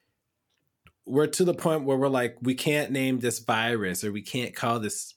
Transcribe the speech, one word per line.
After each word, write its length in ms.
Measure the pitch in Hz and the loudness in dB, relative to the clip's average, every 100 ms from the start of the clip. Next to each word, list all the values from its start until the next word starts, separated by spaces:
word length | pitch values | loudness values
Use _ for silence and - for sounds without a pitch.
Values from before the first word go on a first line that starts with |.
| _ _ _ _ _ _ _ _ _ _ - | _ _ _ _ _ _ _ _ _ _ -2
we're 200 | 127 151 | 2 2
to 160 | 156 | 4
the 100 | 180 | 2
point 300 | 156 170 156 | 2 2 2
where 120 | 135 135 | 2 2
we're 120 | 139 | 2
like, 280 | 131 120 - | 2 0 -2
"We 120 | 123 | -2
can't 360 | 131 - 151 143 | 0 2 0 0
name 300 | 135 131 131 | 0 0 0
this 180 | 120 113 | 0 -2
virus, 640 | 110 113 117 117 98 90 | 0 0 2 0 -2 -2
or 80 | 107 | -4
we 100 | 104 | -6
can't 320 | 98 127 120 | -6 -6 -6
call 260 | - 123 117 | -4 -2 0
this 340 | 107 - - | -2 -6 -10